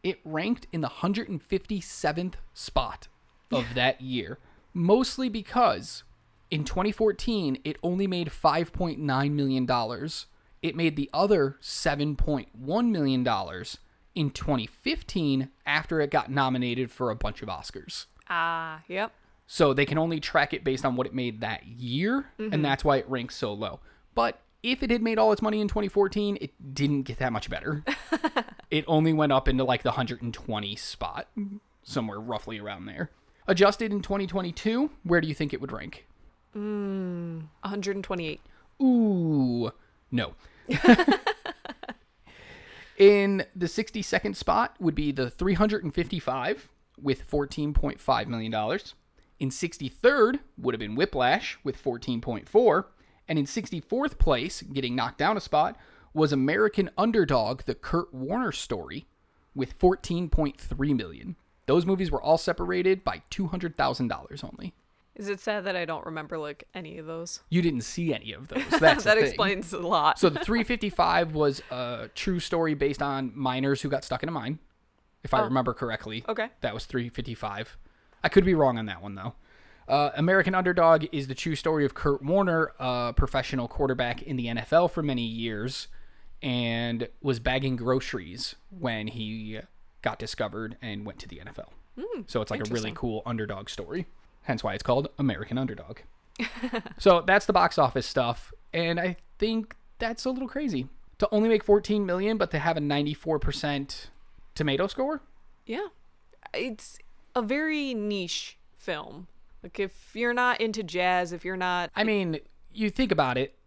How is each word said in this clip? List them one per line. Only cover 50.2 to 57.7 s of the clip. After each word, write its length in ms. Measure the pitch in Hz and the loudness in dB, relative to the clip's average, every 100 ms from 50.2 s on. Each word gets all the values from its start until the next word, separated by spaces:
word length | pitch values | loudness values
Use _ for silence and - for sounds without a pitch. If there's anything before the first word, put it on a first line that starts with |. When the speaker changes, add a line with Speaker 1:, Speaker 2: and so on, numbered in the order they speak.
| 220 277 - - | 4 2 -6 -6
Speaker 1:
would 160 | 123 | -4
have 60 | 113 | -2
been 160 | 104 110 | -4 0
Whiplash 640 | - 139 127 180 - - | 0 2 2 2 -2 -8
with 140 | 139 - | -8 -4
fourteen 440 | - 120 - 120 | -4 -4 -4 -6
point 280 | 123 113 - | -4 -8 2
four. 380 | 208 240 170 196 _ _ _ - | 6 6 4 0 _ _ _ -4
And 80 | 156 | -2
in 80 | 139 | 0
sixty-fourth 720 | - - 170 - 240 285 - | -4 -6 -8 -4 -2 -2 4
place, 440 | - 131 151 - | 4 4 2 -8
getting 320 | - 139 127 127 | -8 -4 -2 -2
knocked 220 | 120 - | -2 0
down 180 | 151 214 | 0 0
a 40 | |
spot, 360 | - 151 165 - - - - | 2 2 2 -2 -16 -20 -6
was 180 | 156 151 | 2 2
American 560 | 139 135 180 214 208 180 - | 4 2 4 2 2 0 0
Underdog, 640 | 220 226 175 160 110 127 | 2 4 4 4 2 -2
the 100 | - | -6